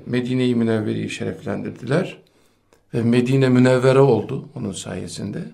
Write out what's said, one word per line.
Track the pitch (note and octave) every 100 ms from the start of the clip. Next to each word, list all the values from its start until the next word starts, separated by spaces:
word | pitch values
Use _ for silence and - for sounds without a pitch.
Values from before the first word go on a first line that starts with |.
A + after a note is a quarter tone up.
| -
Medine-i | B2 A#2+ B2+ B2 A#2
Münevvere'yi | A2+ A2 G#2+ A2 G#2+
şereflendirdiler | - G#2+ - G#2 G2+ G2+ A2+ A#2 D#3 F#3 - _ _ _ _ _ _ _
ve | A#2+
Medine | A#2 A#2+ B2 C3+ C3
Münevvere | B2 B2+ B2+ C3 C3
oldu | C#3 A2 G2 C3 - C3+
onun | G#2
sayesinde, | F#2 - F#2+ F#2+ - G2+ G#2 -